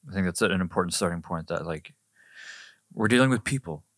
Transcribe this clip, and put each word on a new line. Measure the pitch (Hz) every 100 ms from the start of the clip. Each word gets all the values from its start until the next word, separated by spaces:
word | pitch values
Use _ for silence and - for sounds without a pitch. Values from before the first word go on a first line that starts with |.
| -
I |
think | 98 90
that's | -
an | 104 92
important | 90 - 90
starting | - 90 87
point, | - 85 82
that, | 85 82
like, | 78 - - _ _ - - - - - - _
we're | - 107
dealing | 123 131
with | 120
people. | - 135 - 76 -